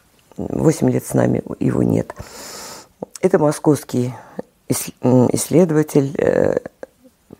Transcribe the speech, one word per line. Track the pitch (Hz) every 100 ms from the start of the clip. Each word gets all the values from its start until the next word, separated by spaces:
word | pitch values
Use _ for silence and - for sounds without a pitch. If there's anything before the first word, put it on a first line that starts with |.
| _ _ _ -
восемь | - - 160 151 131
лет | 123 -
с |
нами, | 131 123 123 - -
его | 131 120
нет. | 60 55 - - - - - - - - - _ - -
Это | 190 180
московский | 151 151 156 139 - 123 123 117 - - - _ -
ис-, | - - -
м, | 127 127 123
исследователь, | 110 - 139 180 156 151 147 139 160
э, | - 50 50 50 - - - _ 262 _ _ -